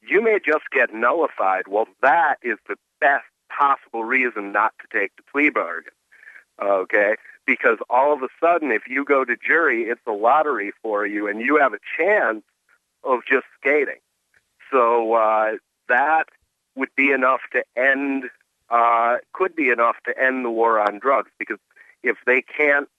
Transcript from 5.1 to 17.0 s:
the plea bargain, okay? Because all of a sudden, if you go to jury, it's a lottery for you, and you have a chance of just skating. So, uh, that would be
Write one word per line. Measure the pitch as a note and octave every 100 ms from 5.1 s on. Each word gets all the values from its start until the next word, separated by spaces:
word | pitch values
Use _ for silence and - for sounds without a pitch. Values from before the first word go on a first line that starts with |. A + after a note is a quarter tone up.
| _
the |
plea | _ C#3 D3
bargain, | A#2 E2+ E2+ D#2+ _ _ - - - _ _
okay? | G#2 G2 F#2 G#2+ G2+ A2 - -
Because | - B2+ C3 A2 -
all | A#2+ C#3+
of | D3
a | C3 -
sudden, | E3 F3 D3+
if | A2 -
you | C3
go | C#3+ C#3
to | B2+ A#2
jury, | G#2 D3+ D#3+ A#2
it's | A#2 A#2 -
a |
lottery | G#2 A2+ C#3+ D#3 B2 G2+ -
for | A2+ G#2
you, | G#2 G#2 G#2
and | G#2
you | A#2+ D3
have | G#2+
a | G#2+ - -
chance | E3 G#3 B2+ A2 _ _ _ _ _ _
of | - B2+ -
just | C3+ - _
skating. | C#3 D3 B2+ D2 _ _ _ _ _ _ -
So, | C3+ A#2 A#2+ A2+
uh, | A2+ A2 A2 A2 A2 _ _ _
that | B2 C#3+ D#3+ - _ _ _ _ -
would | C3+
be | -